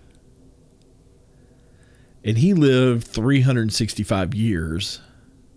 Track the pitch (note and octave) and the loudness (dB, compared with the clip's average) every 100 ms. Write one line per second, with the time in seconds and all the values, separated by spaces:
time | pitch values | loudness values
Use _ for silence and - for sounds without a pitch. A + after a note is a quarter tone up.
0 | _ _ _ _ - _ _ _ _ _ | _ _ _ _ -20 _ _ _ _ _
1 | _ _ _ _ _ _ _ _ _ _ | _ _ _ _ _ _ _ _ _ _
2 | _ _ - A2+ E3 F#3+ C#3+ B2+ B2+ A#2+ | _ _ -4 2 2 4 4 4 4 0
3 | - - A2+ C#3 C3 B2+ A2 - A2 - | -4 -4 0 2 2 2 -2 -2 -4 -4
4 | G#2 G2 F#2 G2+ A2+ F2+ D#2+ D#2+ - - | -4 -2 -2 -2 -2 -2 -4 -6 -8 -12
5 | - _ _ _ _ | -20 _ _ _ _